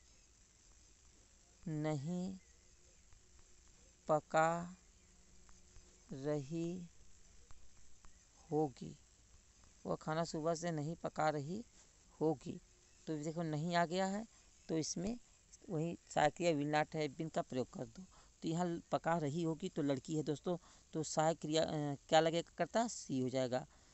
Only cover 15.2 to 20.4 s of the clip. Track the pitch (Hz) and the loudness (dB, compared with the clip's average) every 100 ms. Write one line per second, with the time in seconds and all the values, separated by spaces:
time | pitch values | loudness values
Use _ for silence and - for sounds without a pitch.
15.2 | - - - - - 165 165 185 - - | -10 -20 -20 -18 -6 -2 -2 -4 -2 4
16.2 | 151 - 175 147 147 151 151 160 151 127 | 4 4 2 2 2 2 2 0 -2 -2
17.2 | 160 - - 127 117 190 117 147 185 - | -4 -2 -2 -2 -2 -4 -10 -12 -18 -20
18.2 | - - 160 165 180 170 - 139 165 170 | -20 -8 -2 0 0 -2 -2 -2 2 0
19.2 | 147 156 160 160 127 - 143 135 - 156 | 0 0 0 -2 -4 0 2 2 0 0
20.2 | 143 147 | 0 -2